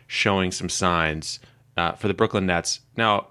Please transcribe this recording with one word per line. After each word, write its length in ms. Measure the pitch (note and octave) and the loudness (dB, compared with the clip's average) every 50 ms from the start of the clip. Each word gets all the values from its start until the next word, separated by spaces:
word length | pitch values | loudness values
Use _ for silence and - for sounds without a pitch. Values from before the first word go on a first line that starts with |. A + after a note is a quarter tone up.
| _ | _
showing 440 | - - - - G#2+ G2 F#2+ F#2 F2+ | -8 -4 0 2 2 4 2 2 0
some 180 | - - F#2+ F2 | -2 -6 -6 -6
signs, 720 | - - F#2+ F2+ F2 E2+ D#2+ D#2 D#2 D#2+ - - - - - - _ _ _ _ - | -2 0 2 2 2 2 2 0 -2 -4 -6 -10 -12 -12 -16 -20 _ _ _ _ -4
uh, 140 | E2+ E2+ E2+ - | -2 -2 -2 -2
for 140 | - - | -4 -4
the 60 | G2+ F#2 | -2 0
Brooklyn 320 | - A2+ G#2 - G2+ F#2+ | 0 0 0 2 0 2
Nets. 340 | F2+ F2 E2+ - - - - _ _ - | 2 0 0 0 -2 -6 -6 _ _ -4
Now, 300 | A#2 A#2 A2 G#2 G2 - - | 0 2 2 2 2 -2 -6